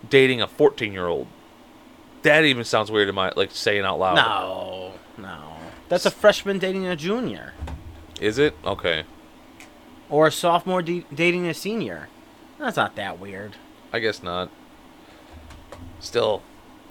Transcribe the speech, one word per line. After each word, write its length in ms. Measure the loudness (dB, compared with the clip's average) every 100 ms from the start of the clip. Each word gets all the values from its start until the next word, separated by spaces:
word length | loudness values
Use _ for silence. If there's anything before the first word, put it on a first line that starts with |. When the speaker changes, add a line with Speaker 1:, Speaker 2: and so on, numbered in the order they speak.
| 4
Speaker 1:
dating 320 | 6 6 4
a 40 | -2
fourteen-year-old. 800 | 4 4 4 -8 -4 -2 -2 -4 -14 -20 -20 -20 -20 -20 -20 -20 0
That 220 | 4 6
even 200 | 6 2
sounds 260 | 0 0 2
weird 160 | 2 2
to 60 |
my, 180 | 2 0 0
like, 160 | -2
saying 320 | 0 0 2
out 160 | 0 2
loud. 160 | 4 4
Speaker 2:
No, 760 | 4 0 -4 -6 -8 -10 -12 -14 -20 -16
no. 220 | -14 -14 -16 -16 -16 -12 -2
That's 160 | 0
a 60 | 0
freshman 480 | 4 4 4 -2 -4
dating 260 | -2 -4
a 120 | -4 -4
junior. 580 | -4 -4 -4 -8 -14 -12 -12 -12 -14 -18 -16 -4
Speaker 1:
Is 180 | -2 2
it? 180 | 0 0 -6
Okay. 380 | -2 0 -2 -4 -16 -20 -20 -20 -20 -20 -20 -20 -20 -2
Speaker 2:
Or 160 | 4 4
a 60 |
sophomore 500 | 2 2 2 2 -2
de-, 240 | -2 -4 -6
dating 320 | 0 2 2 -2
a 80 |
senior. 540 | -4 -6 -4 -6 -8 -14 -20 -20 -20 -20 -8
That's 180 | -6 -2
not 200 | -2 -4
that 240 | -10 -10
weird. 320 | -12 -14 -14 -16 -20 -20 -8
Speaker 1:
I 80 | -4
guess 200 | -2 -4
not. 300 | -6 -6 -6 -12 -20 -20 -20 -20 -20 -20 -20 -20 -20 -20 -20 -20 -18 -16
Still, 420 | -4 0 2 0 -6 -20 -20 -20 -20